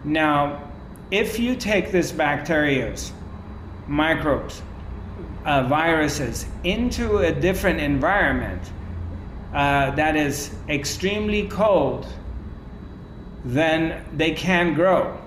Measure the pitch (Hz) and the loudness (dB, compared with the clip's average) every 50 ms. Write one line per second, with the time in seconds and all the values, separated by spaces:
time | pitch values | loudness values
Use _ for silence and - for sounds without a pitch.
0 | - 147 151 160 156 151 147 143 143 143 143 - - - - - - - - - | -2 0 2 4 4 4 4 4 2 0 -2 -8 -10 -14 -14 -14 -16 -16 -16 -16
1 | - - 190 202 - 185 190 220 233 247 254 254 - 202 214 190 - - 185 180 | -8 -2 0 0 0 0 0 0 0 0 0 -2 0 2 2 2 2 2 2 2
2 | 160 143 - - 151 143 147 143 - - 165 151 147 143 139 127 117 107 - - | 2 2 0 0 0 2 0 -2 0 0 2 2 4 4 2 2 0 -2 -6 -6
3 | - - - - - - - - - - - - - - - - - - 147 147 | -8 -10 -10 -12 -12 -12 -12 -12 -12 -14 -14 -12 -14 -14 -14 -12 -6 -2 0 2
4 | 156 160 160 - 151 156 131 117 - - - - - - - - - - - - | 4 2 2 2 2 2 2 0 -2 -8 -10 -12 -12 -14 -12 -12 -12 -10 -10 -10
5 | - - - - - - - - - 151 147 139 131 123 143 156 160 170 165 156 | -10 -12 -12 -12 -12 -12 -12 -6 0 2 2 4 4 4 2 4 4 4 4 4
6 | 151 143 - - 139 117 110 - - - - - - 175 202 233 240 240 - - | 2 2 0 -2 -4 -4 -4 -6 -6 -8 -8 -4 -2 -2 0 2 0 0 0 -2
7 | 233 220 208 202 180 165 156 139 147 185 190 185 - 185 160 160 151 143 143 131 | 0 2 4 4 4 2 2 2 2 2 2 4 2 2 2 2 0 0 2 2
8 | 139 170 196 202 175 143 131 127 117 101 92 90 - - - - - - - - | 2 2 4 4 4 2 2 0 -2 -4 -6 -6 -8 -10 -10 -12 -10 -10 -8 -8
9 | - - - - - - - - - - - 143 143 143 139 139 139 135 135 143 | -8 -8 -8 -10 -10 -12 -12 -12 -10 -4 0 2 4 4 4 4 4 2 2 2
10 | 151 156 156 151 151 143 - - - - - - - - 202 - - - - - | 2 4 4 2 2 2 0 -4 -6 -8 -10 -10 -4 -2 -2 -2 -2 -4 -4 -2
11 | 185 190 208 214 214 208 208 208 202 - - 180 214 214 196 165 139 131 123 - | -2 0 0 0 0 0 0 0 0 -2 0 2 4 6 6 6 4 2 0 -4
12 | - - - - - - - - - - - - - - - - - - - - | -6 -10 -10 -10 -10 -10 -10 -10 -10 -10 -12 -12 -14 -14 -14 -14 -14 -14 -14 -14
13 | - - - - - - - - - 123 123 143 160 160 160 160 165 160 160 - | -14 -16 -16 -16 -14 -14 -14 -10 -6 -2 2 2 4 4 4 2 2 0 -2 -6
14 | - - - 143 156 160 156 - - 180 185 170 175 175 147 147 175 190 180 156 | -10 -8 -2 0 0 0 0 0 0 2 4 4 4 2 4 4 6 6 6 4
15 | - - - - - | 2 0 -4 -10 -14